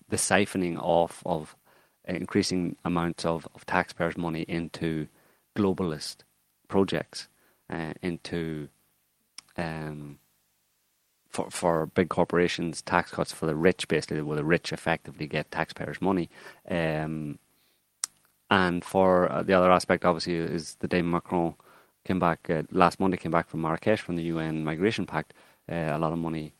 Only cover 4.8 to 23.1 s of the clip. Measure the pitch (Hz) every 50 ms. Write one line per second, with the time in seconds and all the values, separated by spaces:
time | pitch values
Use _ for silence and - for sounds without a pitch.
4.8 | 85 82 80 80 78 - _ _ _ _ _ _ _ _ - 110 101 95 90 95
5.8 | 92 85 78 76 - - - - _ _ _ _ _ _ _ _ _ - - 98
6.8 | 98 90 - 78 - - - - - - _ _ _ _ _ _ _ - 82 82
7.8 | 80 78 - - 92 90 85 80 - - 87 85 82 80 78 76 73 - _ _
8.8 | _ _ _ _ _ _ _ _ _ _ _ - - _ _ - 85 80 80 80
9.8 | 78 78 76 76 73 73 71 - _ _ _ _ _ _ _ _ _ _ _ _
10.8 | _ _ _ _ _ _ _ _ _ _ - - - - - - 90 85 85 80
11.8 | 80 73 - 95 90 78 - 92 85 - 82 85 87 85 - - 85 82 73 -
12.8 | - - 87 87 85 - - 87 80 - - - 82 80 76 78 82 92 - -
13.8 | - - 82 76 - - 82 78 76 73 76 76 73 80 87 82 - - 80 -
14.8 | - 87 80 - - - 71 - 78 69 76 76 73 - - 82 82 - - -
15.8 | 80 76 76 - 85 95 98 90 82 - - - - - - - - - 92 85
16.8 | 82 80 78 78 78 78 80 78 76 73 71 - _ _ _ _ _ _ _ _
17.8 | _ _ _ _ - - _ _ _ _ _ _ _ - 104 95 92 87 90 87
18.8 | - - - 95 95 92 92 90 90 - 65 80 - - 95 90 90 92 90 87
19.8 | - - 92 85 - 90 85 80 - 90 85 82 82 82 78 82 76 - - -
20.8 | - 80 92 90 85 85 87 85 - - 92 87 85 82 - - _ - - -
21.8 | _ _ _ _ - - 95 90 90 85 80 - - - 85 78 76 - - 92
22.8 | 87 85 - - 95 95